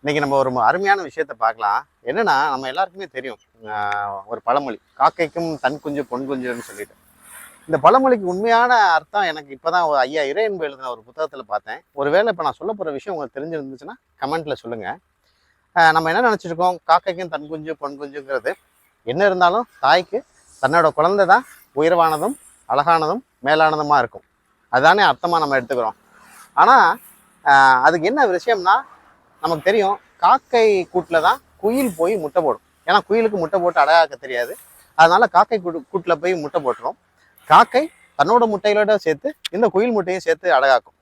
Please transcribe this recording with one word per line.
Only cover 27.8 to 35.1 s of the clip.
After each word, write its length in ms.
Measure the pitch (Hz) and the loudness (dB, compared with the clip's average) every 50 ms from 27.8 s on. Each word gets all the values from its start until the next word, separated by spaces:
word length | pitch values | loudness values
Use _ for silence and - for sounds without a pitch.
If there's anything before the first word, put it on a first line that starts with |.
| 127 | 4
அதுக்கு 240 | 151 165 175 156 185 | 2 2 2 -2 -2
என்ன 200 | 247 302 277 220 | 0 0 0 0
விஷயம்னா, 480 | 185 175 - 240 233 202 180 180 202 240 269 - - _ _ _ _ _ _ _ _ _ | 0 -2 0 -2 -2 0 2 2 0 0 0 -6 -20 _ _ _ _ _ _ _ _ _
நமக்கு 220 | - 160 170 156 143 | -6 -4 -4 -2 0
தெரியும், 360 | 180 202 226 202 190 202 202 _ _ _ _ | 0 0 2 0 0 -2 -4 _ _ _ _
காக்கை 680 | - - 233 262 _ _ - 240 226 220 208 190 175 - _ | 2 2 2 2 _ _ 0 2 2 4 2 0 -2 -2 _
கூட்டுல 280 | 180 175 - - 165 | -6 -6 0 -2 2
தான் 200 | 156 180 220 262 _ _ _ _ | 2 2 0 0 _ _ _ _
குயில் 360 | - 208 233 262 277 247 185 156 | -4 -2 -2 0 -2 -2 -2 -2
போய் 200 | 165 175 220 202 | -2 -2 -2 -4
முட்டை 260 | 156 147 - 180 165 | -6 -4 -4 -2 0
போடும். 180 | 143 117 - _ _ _ _ _ | 0 -2 -4 _ _ _ _ _
ஏன்னா 140 | - 180 208 - _ | 0 0 0 0 _
குயிலுக்கு 300 | 202 226 226 220 208 202 | -2 0 0 0 -2 -2
முட்டை 220 | 165 160 - 196 | -6 -2 -2 -2
போட்டு 200 | 175 175 170 165 | -2 0 2 2
அழகாக்க 360 | 147 139 160 170 165 151 143 | 2 4 6 4 4 2 -2
தெரியாது, 420 | 123 - 131 127 120 120 127 180 - - _ _ _ _ _ _ | -14 -12 -8 -4 -4 -4 -6 -6 -14 -18 _ _ _ _ _ _
அதனால 320 | - 160 165 | 4 6 6